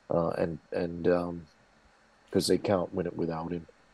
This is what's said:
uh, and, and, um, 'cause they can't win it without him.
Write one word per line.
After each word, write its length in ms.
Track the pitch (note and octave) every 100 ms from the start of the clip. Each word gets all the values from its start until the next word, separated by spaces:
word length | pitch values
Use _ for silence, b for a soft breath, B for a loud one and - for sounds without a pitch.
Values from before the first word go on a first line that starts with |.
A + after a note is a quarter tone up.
| -
uh, 200 | E2+ E2
and, 280 | - F2+ D#2 -
and, 360 | F#2 F2 E2+ E2+
um, 380 | F2 F2 E2+ D#2+ _ _ _ _ _ _ _ _
'cause 160 | G2 F2+
they 120 | F#2
can't 360 | - G2 E2+
win 120 | F#2+ E2+
it 100 | -
without 360 | E2+ D#2+ E2
him. 140 | F2 E2 - _